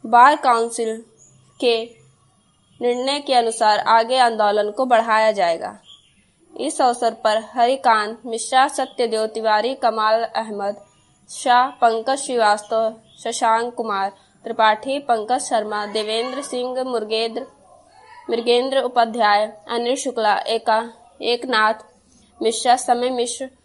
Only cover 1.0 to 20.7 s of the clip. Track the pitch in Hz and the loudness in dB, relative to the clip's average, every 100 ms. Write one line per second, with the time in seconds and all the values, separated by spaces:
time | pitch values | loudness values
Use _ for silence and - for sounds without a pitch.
1 | - _ _ _ _ _ 247 226 233 - | -12 _ _ _ _ _ 0 0 -4 -16
2 | _ _ _ _ _ _ _ _ 240 247 | _ _ _ _ _ _ _ _ -2 0
3 | 262 285 285 254 233 226 214 208 - 226 | -2 -4 0 0 0 0 2 2 4 2
4 | 233 254 240 220 208 208 208 208 254 233 | 4 2 2 2 0 2 -2 -2 2 2
5 | 233 220 220 202 175 170 - - - - | 4 2 2 2 0 0 -6 -12 -20 -20
6 | _ _ _ _ _ - 269 - 262 247 | _ _ _ _ _ -8 -8 0 0 2
7 | 226 220 220 214 220 254 240 262 262 220 | -2 -2 -2 -2 -4 0 0 2 2 2
8 | 208 226 247 226 - 262 269 285 262 - | 0 -8 -10 -10 0 2 2 0 -6 -2
9 | 240 220 220 220 220 214 226 262 240 220 | -2 0 -2 -2 0 0 0 0 -2 2
10 | 214 226 226 - 220 202 202 208 - _ | 2 2 0 -6 -6 -6 -6 -6 -14 _
11 | _ _ _ - 269 247 262 - 240 226 | _ _ _ -8 2 2 2 2 2 2
12 | 226 269 - 247 214 208 - 226 220 226 | -2 -4 -2 0 2 2 0 -2 -2 -4
13 | _ - 226 233 233 226 240 240 220 196 | _ -12 -8 -2 0 0 0 -6 -6 -4
14 | 190 196 _ _ 226 226 220 220 269 269 | -4 -8 _ _ -12 0 2 2 -2 -6
15 | 285 233 214 254 - 240 214 208 208 214 | -2 -2 0 -4 0 -4 -2 -6 -6 -6
16 | 214 226 247 254 277 247 247 254 262 240 | -4 -4 -4 -6 -8 -6 -6 -6 -4 -4
17 | 214 220 233 226 262 _ _ - _ _ | -4 -4 -4 -6 -12 _ _ -20 _ _
18 | - - - 233 233 240 262 269 247 247 | -20 -20 -6 -4 2 2 2 0 0 0
19 | 226 233 208 208 214 - - 233 240 277 | 0 2 2 2 0 -6 -8 -4 -2 -2
20 | 277 233 214 196 - 226 220 | -4 -2 0 0 -2 -4 0